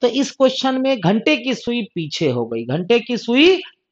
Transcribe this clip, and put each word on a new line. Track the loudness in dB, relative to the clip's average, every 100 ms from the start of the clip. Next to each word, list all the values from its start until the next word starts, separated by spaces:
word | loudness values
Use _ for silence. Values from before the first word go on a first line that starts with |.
तो | -2
इस | 0 -4
क्वेश्चन | 2 2 2 -2 0
में | 0 0
घंटे | 2 2 2 0
की | 0 -4
सुई | -4 -4 -4 -8
पीछे | -8 -2 -2
हो | -2 -4
गई, | -6 -4
घंटे | -6 0 0
की | 0 -6
सुई | 0 4 4 4 -2 _ _